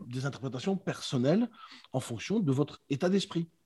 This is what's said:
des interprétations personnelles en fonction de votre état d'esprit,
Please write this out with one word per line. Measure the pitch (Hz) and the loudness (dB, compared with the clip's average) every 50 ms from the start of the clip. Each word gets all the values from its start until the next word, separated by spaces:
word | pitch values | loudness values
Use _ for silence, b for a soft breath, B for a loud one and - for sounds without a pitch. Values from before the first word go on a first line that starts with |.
| 95 117 | -8 -6
des | 120 131 131 | -6 -4 -4
interprétations | 139 - - 120 135 117 131 - 202 196 180 | -4 -4 -4 -6 -6 -6 -4 -2 -2 -2 0
personnelles | - 175 135 - - - - 127 123 139 170 220 247 - B B B B B B B B | -2 -4 -4 -4 -6 -2 0 2 4 4 4 4 4 0 B B B B B B B B
en | - 135 | -6 -6
fonction | - - 120 104 - - 190 233 | -4 -4 -8 -8 -4 -2 0 2
de | 196 143 131 | 2 2 4
votre | 131 147 - - - _ _ | 4 2 0 -2 -10 _ _
état | 139 127 175 180 | -2 0 2 2
d'esprit, | 190 196 - - - 170 170 - _ _ _ | 2 2 2 0 -2 -4 -4 -4 _ _ _